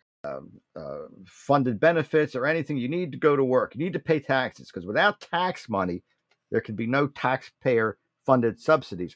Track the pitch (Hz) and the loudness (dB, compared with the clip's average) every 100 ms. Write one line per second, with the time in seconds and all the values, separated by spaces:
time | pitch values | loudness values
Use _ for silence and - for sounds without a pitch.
0 | _ _ 73 67 - - _ 82 73 71 | _ _ -12 -12 -14 -20 _ -14 -12 -12
1 | - - 92 - - 143 127 104 160 165 | -14 -20 -20 -8 0 2 2 2 2 2
2 | 143 156 156 123 139 160 143 143 123 170 | 2 0 0 -2 -2 -2 -2 -4 -4 -4
3 | 170 131 151 139 127 127 101 120 175 - | -6 0 2 2 2 2 0 -4 -6 -4
4 | - 151 - 135 123 - 127 92 87 131 | 0 0 2 -2 -2 -8 -16 -12 -4 0
5 | 202 - - 175 185 - - 101 90 90 | 0 0 -6 -2 -2 -4 -4 -2 -2 -4
6 | _ _ _ _ - 113 - 104 117 139 | _ _ _ _ -4 -4 -2 -6 -2 0
7 | 143 - 127 131 - _ 135 117 110 - | 0 -2 -2 -2 -6 _ 0 2 0 -4
8 | _ _ - 127 117 92 - 151 - 90 | _ _ 2 4 2 0 2 2 2 -8
9 | 87 | -10